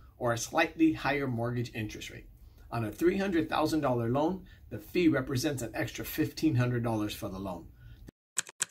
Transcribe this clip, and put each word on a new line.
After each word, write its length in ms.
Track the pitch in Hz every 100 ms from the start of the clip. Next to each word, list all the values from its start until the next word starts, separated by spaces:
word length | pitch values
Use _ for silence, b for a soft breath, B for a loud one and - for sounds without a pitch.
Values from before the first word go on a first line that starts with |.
| B B
or 160 | 120
a 40 | 117
slightly 540 | - 156 160 165 160
higher 360 | - 135 143 135
mortgage 440 | 117 120 123 117
interest 360 | 117 107 - -
rate. 180 | - - - - b b
On 120 | 117
a 80 | 110
three 260 | - 165 196
hundred 280 | 196 170 156
thousand 320 | - 156 156
dollar 300 | 147 120 117
loan, 340 | 135 160 185 - B B
the 80 | 107
fee 300 | - 180 175
represents 540 | - 131 131 151 127
an 100 | 117
extra 300 | 143 127 -
fifteen 520 | 117 - 151 - 156 123
hundred 280 | 123 123
dollars 300 | 117 113 104
for 160 | - 101
the 100 | 95
loan. 280 | 98 90 - - b b b - _ - - - -